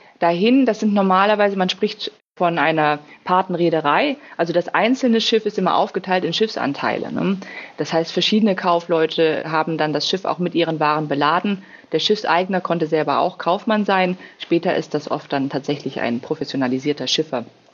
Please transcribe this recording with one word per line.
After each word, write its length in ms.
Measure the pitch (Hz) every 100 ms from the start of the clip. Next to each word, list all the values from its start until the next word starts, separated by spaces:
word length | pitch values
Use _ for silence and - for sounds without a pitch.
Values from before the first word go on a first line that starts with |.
| - _
dahin? 460 | 170 170 220 262 247
Das 140 | 220
sind 140 | 220
normalerweise, 640 | 202 190 185 202 208 208 196
man 140 | 180
spricht 420 | - 214 - - - _ -
von 220 | 180 165
einer 400 | 147 160 151 147 - -
Patenreederei. 960 | - 185 185 170 170 160 151 160 294 262 - -
Also 160 | 165
das 220 | 170 -
einzelne 480 | 160 214 262 254 226
Schiff 240 | - 220 214
ist 140 | 196
immer 160 | 180 151
aufgeteilt 480 | 185 185 190 185 170
in 80 |
Schiffsanteile, 800 | 170 220 - - - 113 113 -
ne? 260 | - 175 190 190 - - -
Das 160 | 147
heißt, 180 | 165 165
verschiedene 440 | 185 - 214 214 185
Kaufleute 880 | 185 170 170 165 160 - 160 151 156
haben 320 | 160 160 160
dann 160 | 156
das 160 | 151 -
Schiff 160 | 190 -
auch 140 | -
mit 160 | 175 165
ihren 240 | 165 160
Waren 280 | 151 151 151
beladen. 540 | 143 147 170 208 196 - - -
Der 80 | 160
Schiffseigner 600 | - 208 - 165 185 185
konnte 280 | - 170 156
selber 320 | 160 147 127
auch 180 | 160 -
Kaufmann 480 | 170 196 226 214 202
sein. 320 | 190 185 180 - -
Später 360 | - 170 175 160
ist 200 | 160 151
das 160 | -
oft 200 | 143 -
dann 200 | 143 135
tatsächlich 480 | 139 135 143 135 -
ein 200 | 120 120
professionalisierter 840 | - 156 139 139 127 131 143 143 127
Schiffer. 400 | - 156 127 117 - _